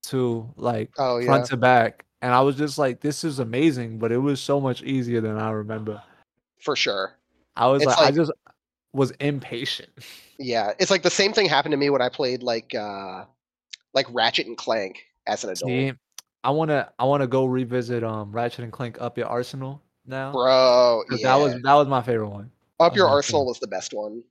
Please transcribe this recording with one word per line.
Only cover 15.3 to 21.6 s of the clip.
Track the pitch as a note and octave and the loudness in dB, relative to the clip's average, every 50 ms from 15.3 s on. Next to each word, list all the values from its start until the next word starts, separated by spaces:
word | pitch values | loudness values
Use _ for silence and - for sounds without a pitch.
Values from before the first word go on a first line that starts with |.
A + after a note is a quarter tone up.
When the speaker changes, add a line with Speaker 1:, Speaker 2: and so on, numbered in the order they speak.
| G#2+ G#2 - | -4 -4 -4
Speaker 2:
an | G#2 | -8
adult. | F#2 - - B2+ | -8 -6 -6 -4
Speaker 1:
See, | B2 B2+ C3+ C3+ B2+ _ _ _ _ - _ _ _ _ - | -2 -2 -2 -4 -6 _ _ _ _ -20 _ _ _ _ -2
I | B2 | -2
wanna, | C#3 D#3 D#3+ D#3 D3+ C#3 - - _ - | 0 0 0 0 0 -2 -2 -4 _ -2
I | A#2+ | 0
wanna | C3 C#3 C#3+ C#3 | 0 2 2 0
go | B2 B2+ C3 C3 | 0 2 0 2
revisit, | C3 B2+ B2+ B2+ A2+ B2 B2+ A#2+ A2+ B2 A#2 A2+ | 2 0 -2 -2 -2 -4 -4 -4 -2 -4 -4 -4
um, | A2+ A2 A2 G#2+ G2+ | -4 -6 -6 -8 -8
Ratchet | G#2 A2+ A#2+ A#2+ - - B2 | -6 -4 -4 -6 -6 -8 -14
and | A2+ | -14
Clank | G#2+ - C3 A#2+ A2 - | -10 -10 -10 -10 -8 -8
Up | A#2+ A#2+ - - | -10 -8 -6 -6
Your | A#2 | -6
Arsenal | - A#2 A#2+ B2 - - C3+ C3 C3 C#3 D3 _ _ _ _ _ | -4 -4 -6 -6 -6 -10 -12 -12 -12 -14 -16 _ _ _ _ _
now. | B2+ C3 C3+ C3+ C3+ | -12 -10 -8 -8 -6
Speaker 2:
Bro, | C3+ C3 B2 C3 C3 C3 C3 B2+ B2 B2 B2 B2 A#2 A2 - - | -2 0 4 6 6 6 8 8 8 8 6 6 4 2 0 -4
Speaker 1:
'Cause | B2+ B2 - | -6 -2 2
that | C3 B2+ C#3 | 4 4 6
was, | D3 C#3+ B2 | 4 2 0
Speaker 2:
yeah. | B2 | -2